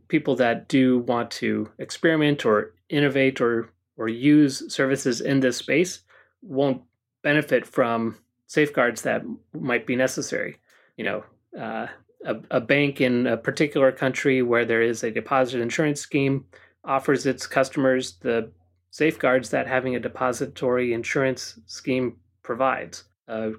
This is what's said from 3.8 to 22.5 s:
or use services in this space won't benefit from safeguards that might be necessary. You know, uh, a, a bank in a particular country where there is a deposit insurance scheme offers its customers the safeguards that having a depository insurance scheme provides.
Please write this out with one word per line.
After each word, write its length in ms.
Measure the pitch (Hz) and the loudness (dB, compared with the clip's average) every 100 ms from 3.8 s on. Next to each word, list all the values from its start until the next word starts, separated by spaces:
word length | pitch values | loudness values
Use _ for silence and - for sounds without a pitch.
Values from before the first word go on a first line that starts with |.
| _ - | _ -8
or 120 | 113 | -6
use 560 | 117 139 147 147 131 339 | 0 4 6 6 2 -6
services 460 | - 135 135 135 117 | -2 0 0 0 -2
in 180 | - 139 | 0 2
this 180 | 131 120 | 2 0
space 440 | - 135 180 - _ _ _ _ | 0 0 0 -4 _ _ _ _
won't 400 | 220 135 139 131 - _ _ _ | -6 0 0 0 -8 _ _ _
benefit 420 | 151 151 147 127 | 0 0 2 0
from 540 | - - 120 113 113 - _ _ _ | 0 0 0 0 -2 -6 _ _ _
safeguards 540 | - 147 143 120 113 | 0 2 2 0 0
that 220 | 139 113 - - _ | -4 -4 -6 -12 _
might 340 | 160 147 120 120 | -8 -2 -2 0
be 100 | 123 | 0
necessary. 600 | 131 151 139 135 - - _ _ _ - | 0 -2 -6 -6 -6 -12 _ _ _ -8
You 80 | |
know, 200 | 98 104 - _ _ 254 | -6 -6 -10 _ _ -12
uh, 280 | 110 113 113 - _ _ | -8 -8 -8 -12 _ _
a, 120 | - 110 - | -8 -8 -4
a 100 | 131 | -4
bank 400 | 113 139 143 135 | 2 2 2 0
in 260 | 127 123 123 | 0 2 0
a 100 | 113 | -2
particular 540 | - 131 151 151 131 | -4 -2 0 4 2
country 520 | 127 135 131 143 131 | 2 -2 0 0 2
where 220 | 120 117 | 2 2
there 180 | 113 117 | 2 2
is 200 | 117 113 | 2 0
a 80 | 117 | -4
deposit 500 | 110 - 135 127 127 | -6 -2 0 0 0
insurance 400 | 117 - 151 147 | -2 0 0 -2
scheme 440 | - 147 139 139 - - - _ | -4 0 0 0 -6 -20 -20 _
offers 420 | - 135 - 135 135 | -4 0 2 2 0
its 200 | 127 - | -4 -2
customers 720 | 139 131 - 131 127 131 - | 0 0 2 2 2 -2 -6
the 320 | 131 117 113 - _ _ _ | -2 -2 -4 -12 _ _ _
safeguards 600 | - 151 - 135 127 123 | -2 0 2 2 2 0
that 160 | 139 120 | -4 -2
having 300 | 131 127 120 | -2 -2 -4
a 40 | |
depository 920 | 120 - 127 123 139 - 131 123 123 | -6 -4 -4 -2 -6 -4 0 0 0
insurance 680 | 117 117 147 135 127 - - - | -2 -2 0 0 -2 -8 -16 -18
scheme 500 | - - 131 127 120 _ _ | -10 -4 -2 -2 -6 _ _
provides. 640 | - | -8